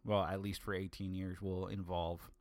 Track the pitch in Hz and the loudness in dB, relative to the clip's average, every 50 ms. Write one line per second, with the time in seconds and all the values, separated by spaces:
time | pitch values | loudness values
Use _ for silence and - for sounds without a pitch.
0 | - 101 104 101 95 78 92 98 98 101 95 - - - 101 92 98 92 - - | 0 4 4 4 6 4 2 0 0 0 -2 -2 -2 -2 0 0 0 -2 -4 -4
1 | 98 95 92 92 92 92 90 90 98 95 92 92 95 92 101 98 95 87 90 87 | -4 -2 -2 -2 -2 -2 -2 -2 -2 -2 0 0 0 -2 -2 -2 -2 0 0 2
2 | 85 82 85 85 - - - - | 2 2 0 -2 -6 -12 -18 -20